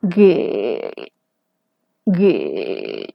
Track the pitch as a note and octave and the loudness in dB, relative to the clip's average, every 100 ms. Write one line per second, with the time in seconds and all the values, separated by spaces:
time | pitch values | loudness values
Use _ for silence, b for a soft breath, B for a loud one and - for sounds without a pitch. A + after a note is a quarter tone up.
0 | G3 F3 G3+ D#3+ - G#2 G#2+ F#2+ - - | 0 6 6 6 0 -4 -4 -6 -8 -14
1 | - _ _ _ _ _ _ _ _ _ | -20 _ _ _ _ _ _ _ _ _
2 | - F3+ G3+ A#2+ C#2+ D2+ E2+ A1+ G#1 G#1+ | -2 2 2 2 -4 -6 -8 -8 -10 -12
3 | G1+ | -14